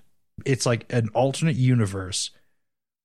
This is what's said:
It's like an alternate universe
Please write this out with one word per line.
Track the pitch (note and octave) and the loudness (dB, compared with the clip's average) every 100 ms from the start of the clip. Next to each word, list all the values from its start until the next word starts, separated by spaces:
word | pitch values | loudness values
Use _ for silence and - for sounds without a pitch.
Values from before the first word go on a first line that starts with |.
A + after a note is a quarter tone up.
| - _ _ - - | -20 _ _ -8 -2
It's | C3 - | 0 0
like | A#2 - | 0 0
an | B2+ A2+ | -2 0
alternate | A2+ C3+ C3+ D#3+ B2 | 0 0 0 0 2
universe | B2+ B2 G2+ G2 F#2 - - - _ _ _ _ _ _ | 4 4 2 -2 -6 -6 -8 -12 _ _ _ _ _ _